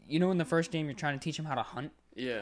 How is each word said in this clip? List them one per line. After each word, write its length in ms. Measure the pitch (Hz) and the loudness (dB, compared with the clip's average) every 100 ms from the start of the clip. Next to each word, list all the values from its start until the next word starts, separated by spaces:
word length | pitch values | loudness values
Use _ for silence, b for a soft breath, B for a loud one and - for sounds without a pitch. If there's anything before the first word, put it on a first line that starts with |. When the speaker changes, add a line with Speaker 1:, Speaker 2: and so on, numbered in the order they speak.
| - | -2
Speaker 1:
you 120 | 156 | 2
know, 120 | 180 | 4
in 80 | 180 | 4
the 60 | 156 | 4
first 260 | 165 165 | 2 2
game, 140 | 160 151 | -2 -2
you're 80 | 135 | -2
trying 240 | 151 139 | -2 -2
to 40 | |
teach 140 | 165 147 | -4 -4
him 80 | 156 | -2
how 80 | |
to 80 | 127 | -2
hunt. 280 | 110 - 143 - _ - | -2 -4 -8 -10 _ -6
Speaker 2:
Yeah. 260 | 127 113 | -4 -4